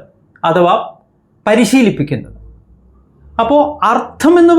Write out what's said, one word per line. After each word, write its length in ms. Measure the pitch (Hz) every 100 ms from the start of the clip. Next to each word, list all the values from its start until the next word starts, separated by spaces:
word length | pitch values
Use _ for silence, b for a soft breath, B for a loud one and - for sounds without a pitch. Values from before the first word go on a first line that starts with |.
| - _ _ _ 170
അഥവാ 260 | 170 175 220 - - _ _ _ _ 208
പരിശീലിപ്പിക്കുന്നത്. 920 | 220 240 262 214 143 147 120 - - - - _ _ _ _ _ _ _ -
അപ്പോൾ 200 | 208 190 - - 202
അർത്ഥം 420 | 240 - - 294 349
എന്ന് 120 | 339